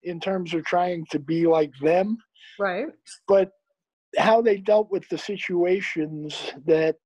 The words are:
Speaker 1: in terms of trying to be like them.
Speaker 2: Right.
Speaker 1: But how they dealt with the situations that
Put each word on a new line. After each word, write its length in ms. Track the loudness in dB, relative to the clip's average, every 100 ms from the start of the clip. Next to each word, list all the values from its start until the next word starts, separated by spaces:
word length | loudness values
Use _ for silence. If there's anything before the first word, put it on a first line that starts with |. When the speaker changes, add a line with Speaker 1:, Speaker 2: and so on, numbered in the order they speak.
Speaker 1:
in 160 | -10 -8
terms 340 | -4 -4 -2
of 100 | -4
trying 400 | -2 0 0 -4 -4
to 80 | -6
be 280 | -2 0 4
like 260 | 4 2 0
them. 340 | 2 2 2 -4 _ _ -20 -6
Speaker 2:
Right. 280 | -4 -4 -8 -12 -20 -20 2
Speaker 1:
But 220 | 4 4 _ _ _ _ _ _ 0
how 240 | 2 4
they 160 | 4 0
dealt 340 | 2 2 2
with 160 | -6 -6
the 100 | -8
situations 1300 | -6 -8 -4 0 0 0 -2 -4 -6 -6 -10 -10 -10 -10
that 320 | 2 2 2 -2